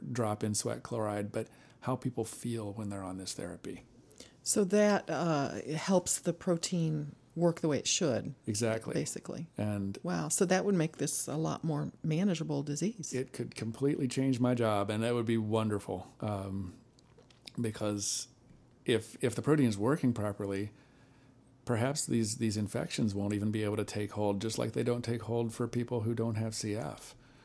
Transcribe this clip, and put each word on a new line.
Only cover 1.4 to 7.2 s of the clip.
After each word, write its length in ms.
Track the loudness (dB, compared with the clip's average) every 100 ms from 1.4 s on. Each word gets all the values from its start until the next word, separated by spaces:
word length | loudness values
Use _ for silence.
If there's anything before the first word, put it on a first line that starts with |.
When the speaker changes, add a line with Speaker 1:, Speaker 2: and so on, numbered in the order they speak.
| -6 -10 -20 -10
Speaker 1:
how 140 | -4 -2
people 280 | -2 -4 -4
feel 480 | -4 -4 -4 -4
when 160 | -6 -6
they're 140 | -6
on 140 | -6 -8
this 160 | -8
therapy. 500 | -8 -8 -8 -10 -10 -14 -20 -20 -20 -20 -6
Speaker 2:
So 200 | 0 2 4
that, 400 | 6 6 4 2
uh, 460 | 0 2 2 2 -2 -4 -2
helps 440 | 4 4 4 0
the 140 | 0
protein 800 | -2 0 0 0 0 2 0 -4 -10